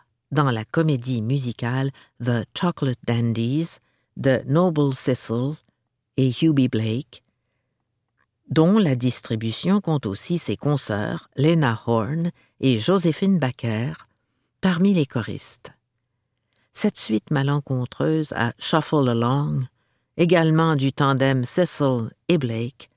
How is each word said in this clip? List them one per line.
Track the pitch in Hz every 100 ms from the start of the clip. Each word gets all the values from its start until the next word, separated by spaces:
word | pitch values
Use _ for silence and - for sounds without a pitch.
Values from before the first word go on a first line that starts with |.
| _ _ _
dans | 139 139
la | 113 110
comédie | - 160 135 123 123
musicale | 107 139 123 - 120 131 139 - - -
The | 120 120 - -
Chocolate | 180 - 139 123 -
Dandies | 117 117 113 117 143 165 - _ _ _ -
de | 131 127 123
Noble | 147 185 156 143 131
Sissle | - 123 - 113 131 156 _ _ _ _ _ -
et | 131 120
Hubie | 160 143 127
Blake, | 110 110 113 - - _ _ _ _ _ _ _ _ _ _ _ _ -
dont | 123 165 220
la | 180 127
distribution | 123 - - 113 113 - 175 202
compte | 180 151 110
aussi | 101 - 170
ses | - 101
consoeurs | 143 147 - 104 107 - - -
Lena | 151 170 139 113 -
Horne | 117 107 160 170 - _ _
et | 135 117
Joséphine | 110 190 170 151 196 185
Baker | 131 - 117 107 127 160 - _ _ _ _ _
parmi | 185 170 196 185
les | 143
choristes. | 123 107 98 - - - - _ _ _ _ _ _ _ _ _
Cette | - 175 -
suite | - 220 -
malencontreuse | 147 139 143 - 127 123 - 147 160 151
à | - 117 -
Shuffle | - 160 - 151 127
Along, | 117 117 139 151 147 127 _ _ _ _ -
également | 170 175 160 160 160 151
du | 135
tandem | - 139 135 135 135
Sissle | 123 - 175 - 143 123 110 - -
et | 175
Blake | 127 113 120 - -